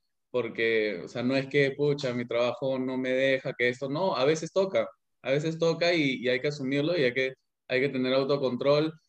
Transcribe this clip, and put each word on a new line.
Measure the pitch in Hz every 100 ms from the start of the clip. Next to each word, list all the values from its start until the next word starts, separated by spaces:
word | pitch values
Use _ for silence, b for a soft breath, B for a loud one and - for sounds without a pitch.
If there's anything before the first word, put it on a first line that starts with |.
| _ _ _
porque, | 123 113 98 113 113 107 87
o | -
sea, | 123
no | 123
es | 135 135
que, | 147 139
"Pucha, | 139 147 143 135
mi | 123 120
trabajo | 117 120 113 135 131
no | 127 127
me | 131
deja, | 127 135 131 139 123
que | 123
esto", | 123 139
no, | 147 190
a | 127
veces | 135 160 165
toca, | 190 196 120 110 - _ _
a | 127
veces | 143 160 160
toca | 165 160 170
y, | 175 143 123
y | 123
hay | 127
que | 147
asumirlo | 147 131 143 151 175
y |
hay | 127
que, | 123 131 131 _ _ -
hay | 127
que | 139
tener | 127 127
autocontrol | 131 139 143 131 120 135 147 160 -